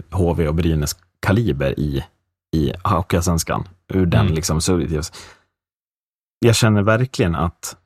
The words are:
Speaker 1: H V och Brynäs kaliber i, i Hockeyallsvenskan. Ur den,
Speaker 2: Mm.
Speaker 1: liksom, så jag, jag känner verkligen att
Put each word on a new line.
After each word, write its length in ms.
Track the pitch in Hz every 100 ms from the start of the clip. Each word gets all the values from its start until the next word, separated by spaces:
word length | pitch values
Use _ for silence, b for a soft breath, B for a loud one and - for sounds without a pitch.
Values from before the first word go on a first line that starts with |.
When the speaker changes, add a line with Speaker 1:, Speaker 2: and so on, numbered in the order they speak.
| -
Speaker 1:
H 220 | 92 85
V 140 | 82 78
och 80 | 82
Brynäs 400 | 85 78 71 - _ _
kaliber 600 | - 104 113 69 67 -
i, 240 | 76 67 - _ _ _ _ 80
i 180 | 67 -
Hockeyallsvenskan. 840 | 98 85 - 92 87 82 - 57 - - -
Ur 120 | 95 87
den, 160 | 110
Speaker 2:
Mm. 120 | 101
Speaker 1:
liksom, 280 | 78 - 80
så 200 | 95 87
jag, 220 | 71 76 78 B B B B _ _ _ _ _ _ _ _ -
jag 160 | 117 110
känner 260 | 113 104
verkligen 540 | 101 113 127 - 92 78
att 400 | 82 - - -